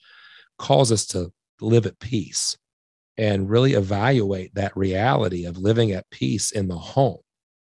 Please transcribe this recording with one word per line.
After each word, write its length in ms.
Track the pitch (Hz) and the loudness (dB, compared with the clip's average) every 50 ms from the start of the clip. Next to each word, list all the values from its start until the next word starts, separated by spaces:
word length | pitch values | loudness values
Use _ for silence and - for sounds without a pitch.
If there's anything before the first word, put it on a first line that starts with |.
| _ _ - - - - - - - _ _ - | _ _ -20 -20 -20 -20 -20 -20 -20 _ _ -14
calls 320 | - - 139 143 139 113 113 | -2 2 2 4 4 4 2
us 120 | 101 - - | 0 0 -4
to 240 | - 92 87 87 - _ _ _ _ _ | -4 -6 -6 -6 -10 _ _ _ _ _
live 240 | 107 110 117 117 104 | -2 2 4 4 4
at 140 | 95 - _ | 2 -4 _
peace 580 | - - 127 107 78 - - - - - - - _ _ _ _ _ _ _ _ _ _ _ - | -8 -6 -4 -4 -4 -6 -6 -6 -4 -4 -6 -8 _ _ _ _ _ _ _ _ _ _ _ -2
and 320 | 110 104 101 98 98 98 | 0 0 2 0 0 2
really 240 | 110 117 131 135 135 | 2 4 4 4 4
evaluate 800 | 104 98 92 101 98 107 131 139 123 104 98 98 92 92 - - | 2 0 0 -2 0 2 2 2 2 2 0 -2 -4 -6 -8 -6
that 220 | 98 98 95 - | -6 -4 -4 -2
reality 680 | 95 98 95 92 95 107 131 139 135 110 92 92 87 85 | -2 -2 0 0 0 2 2 2 2 0 -2 -2 -4 -6
of 140 | 87 85 92 | -8 -8 -2
living 340 | 92 104 113 117 117 107 95 | 0 2 2 4 2 2 0
at 160 | 92 - - | -4 -6 -10
peace 420 | - - 127 131 127 101 - - - | -8 -6 -4 -2 -2 -2 -4 -4 -2
in 160 | 107 98 92 | -2 -4 -2
the 100 | 90 82 | -4 -6
home, 400 | 80 - - 135 139 117 87 - - _ _ _ _ _ _ _ _ _ | -10 -4 0 2 2 2 0 -4 -12 _ _ _ _ _ _ _ _ _